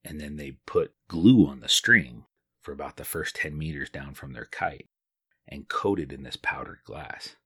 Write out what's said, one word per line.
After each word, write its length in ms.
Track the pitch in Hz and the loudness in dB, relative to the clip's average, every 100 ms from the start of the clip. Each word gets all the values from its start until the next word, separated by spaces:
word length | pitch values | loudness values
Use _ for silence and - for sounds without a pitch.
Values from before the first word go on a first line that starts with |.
and 160 | - 76 | -12 -12
then 180 | 73 76 | -10 -10
they 200 | 71 65 - | -12 -14 -2
put 300 | 87 80 _ _ | 0 0 _ _
glue 380 | 82 92 127 73 | 6 8 10 8
on 140 | 69 | 4
the 100 | - | 0
string 560 | - - 117 65 58 - _ _ _ | 2 6 6 4 -10 -20 _ _ _
for 120 | - | -14
about 260 | 71 69 - | -10 -10 -10
the 80 | 71 | -8
first 300 | 85 78 - | -6 -6 -4
ten 220 | 78 76 | -6 -4
meters 340 | 78 73 69 | -6 -6 -8
down 240 | 71 69 69 | -10 -12 -14
from 180 | 69 | -14
their 140 | 62 - | -14 -12
kite 360 | - 90 - - _ _ _ _ _ - | -4 -4 -4 -18 _ _ _ _ _ -16
and 220 | 71 73 | -16 -6
coat 300 | - 101 98 | -2 0 0
it 120 | 71 | -2
in 120 | - | -8
this 140 | 67 - | -12 -8
powdered 420 | - - - - | -6 -6 -10 -14
glass. 520 | - - - - - - | -16 -14 -12 -12 -14 -20